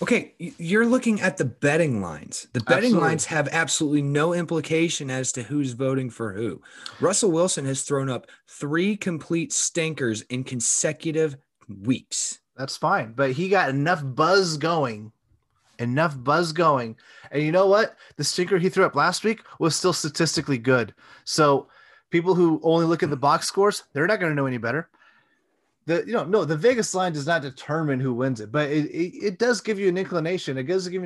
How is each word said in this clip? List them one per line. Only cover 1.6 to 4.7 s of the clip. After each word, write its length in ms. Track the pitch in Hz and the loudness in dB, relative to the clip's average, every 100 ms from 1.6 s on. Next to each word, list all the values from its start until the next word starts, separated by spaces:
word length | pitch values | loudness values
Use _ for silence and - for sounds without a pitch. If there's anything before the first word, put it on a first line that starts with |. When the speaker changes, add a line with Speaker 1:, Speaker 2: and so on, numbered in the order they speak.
| 143 156 160 110 | 0 2 2 0
Speaker 1:
lines. 460 | 90 73 - - - | -4 -8 -12 -14 -8
The 60 | 123 | -6
betting 240 | 107 - | 2 2
Speaker 2:
Absolutely. 240 | 247 190 160 | 4 4 2
Speaker 1:
lines 160 | 165 - | 0 -2
have 220 | 156 139 | -2 0
absolutely 540 | 165 156 - 151 147 | 0 0 -2 0 0
no 300 | 143 147 165 | 2 2 2
implication 800 | 175 160 165 143 | 0 -2 -4 0